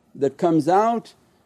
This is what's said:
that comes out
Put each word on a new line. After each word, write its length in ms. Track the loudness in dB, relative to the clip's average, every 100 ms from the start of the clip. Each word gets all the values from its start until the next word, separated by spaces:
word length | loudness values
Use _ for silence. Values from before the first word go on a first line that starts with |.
| _ -6
that 200 | -6 -2
comes 320 | 0 0 2
out 460 | 0 0 -4 -8 _ _ _